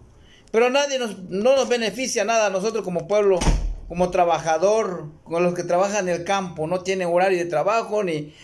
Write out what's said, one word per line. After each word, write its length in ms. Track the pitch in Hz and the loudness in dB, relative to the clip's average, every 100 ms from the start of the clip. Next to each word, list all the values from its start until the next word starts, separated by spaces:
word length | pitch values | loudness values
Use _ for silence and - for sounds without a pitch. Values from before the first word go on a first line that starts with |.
| - - - - - | -20 -20 -20 -20 -4
Pero 180 | 220 247 | 2 2
nadie 300 | 277 285 262 | 2 0 -2
nos, 180 | 233 190 | -4 -8
no 380 | 180 180 240 269 | -8 0 4 4
nos 120 | 226 | 2
beneficia 580 | 240 220 190 254 220 208 | 0 -2 -4 -4 -2 0
nada 220 | 226 208 | 2 2
a 20 | |
nosotros 320 | 190 214 220 | 0 -2 -4
como 240 | 185 170 156 | -4 -4 0
pueblo, 320 | 208 202 180 - - - - - | 2 4 4 2 2 -2 -8 -8
como 240 | 175 180 | -2 0
trabajador, 960 | 180 170 160 160 160 190 220 202 170 151 - | 2 2 2 0 2 2 2 0 -6 -10 -16
con 180 | - 170 | -6 0
los 140 | 175 175 | 0 0
que 80 | |
trabajan 440 | 165 175 202 208 180 | 0 0 2 0 -2
en 60 | |
el 100 | 170 175 | -2 -2
campo, 420 | 196 185 156 156 | -2 -4 -6 -4
no 140 | 180 | -4
tienen 260 | 180 190 175 | -2 -2 0
horario 320 | 175 190 180 | 2 2 2
de 100 | 170 | 0
trabajo, 540 | 151 175 226 - 208 | 0 0 0 0 -2
ni, 320 | 190 156 151 - | -2 -4 -8 -14